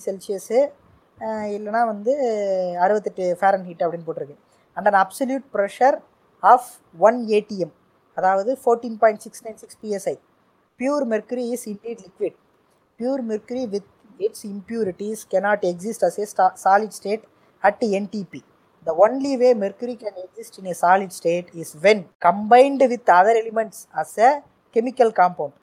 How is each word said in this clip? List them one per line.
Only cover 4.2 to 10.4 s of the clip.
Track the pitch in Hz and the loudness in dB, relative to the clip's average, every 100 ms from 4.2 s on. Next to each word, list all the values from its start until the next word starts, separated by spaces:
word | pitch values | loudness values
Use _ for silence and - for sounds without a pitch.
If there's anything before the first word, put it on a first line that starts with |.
| 143 143 _ _ _ | -12 -14 _ _ _
"Under | - 196 | -2 2
an | 196 190 | 2 0
absolute | - 254 269 - | -2 -4 -4 -6
pressure | 202 202 - 254 302 - _ _ _ | -4 -4 2 2 2 -6 _ _ _
of | 190 247 - - _ 165 | 4 4 4 -16 _ 2
one | 202 247 220 | 2 2 0
A | 214 | -2
T | 208 202 | -2 -6
M", | 165 - _ _ _ | -8 -10 _ _ _
அதாவது | - 185 196 202 262 | -4 0 0 -2 -2
ஃபோர்டீன் | 247 233 240 220 | 0 -2 -2 0
பாயிண்ட் | 226 208 | 0 0
சிக்ஸ் | 214 - 226 | -8 -20 -18
நைன் | |
சிக்ஸ் | 214 - - | -20 -20 -18
பி | 220 | -10
எஸ் | 196 180 | -6 -6
ஐ, | 135 _ _ | -8 _ _